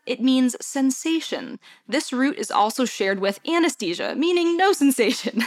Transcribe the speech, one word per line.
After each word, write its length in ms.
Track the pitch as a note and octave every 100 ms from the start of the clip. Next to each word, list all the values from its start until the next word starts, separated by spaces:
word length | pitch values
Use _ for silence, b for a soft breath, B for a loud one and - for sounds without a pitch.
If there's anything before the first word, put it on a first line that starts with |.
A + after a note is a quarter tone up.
| -
it 160 | B3
means 340 | B3+ C4 B3+ -
sensation. 1000 | - C#4 C4+ C4 D#4+ D#4+ - D3+ - - B B -
This 260 | C4 -
root 240 | B3+ C4+ -
is 140 | G#3+
also 340 | - G#3 - B3
shared 320 | - G3 G3
with 220 | G3 G3+ -
anesthesia, 640 | E4+ E4 - F3 E3+ - -
meaning 420 | E4 F4 E4+ E4+
no 160 | F#4+
sensation, 720 | F#4+ C#4 B3+ A3+ - - G#3+